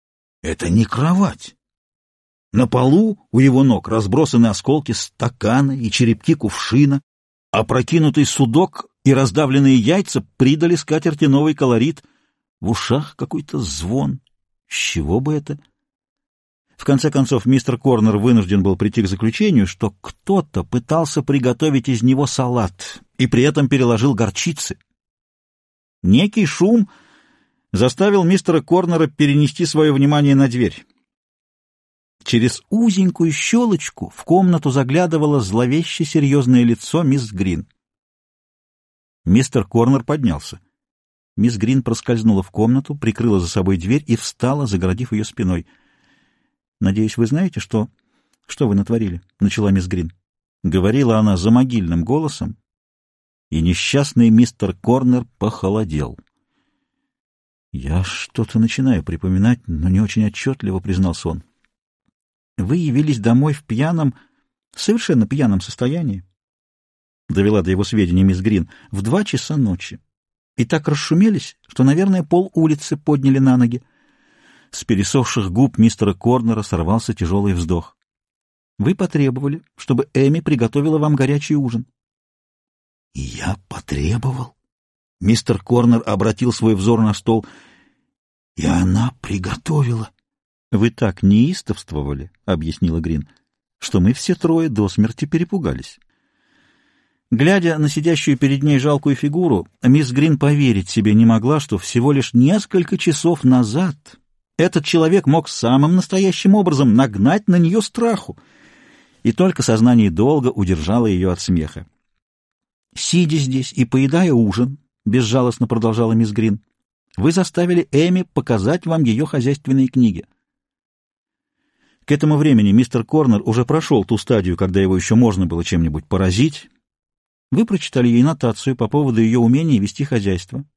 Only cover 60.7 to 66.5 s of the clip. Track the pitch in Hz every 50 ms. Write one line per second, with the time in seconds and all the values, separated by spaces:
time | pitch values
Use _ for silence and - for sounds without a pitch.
60.7 | 95 92 92 98 92 90 95 90 85 - - 85 80 80 - _ _ _ _ _
61.7 | _ _ _ _ _ _ _ _ _ _ _ _ _ _ _ _ _ - 95 92
62.7 | 143 180 170 147 117 135 151 151 139 113 98 117 117 127 143 151 143 - - -
63.7 | 110 113 143 160 175 165 151 135 - _ _ _ _ _ _ _ _ _ _ _
64.7 | _ - - - 220 233 - - 180 120 107 101 135 143 139 113 98 92 - -
65.7 | - - 123 127 147 175 165 131 98 95 92 _ _ _ _ _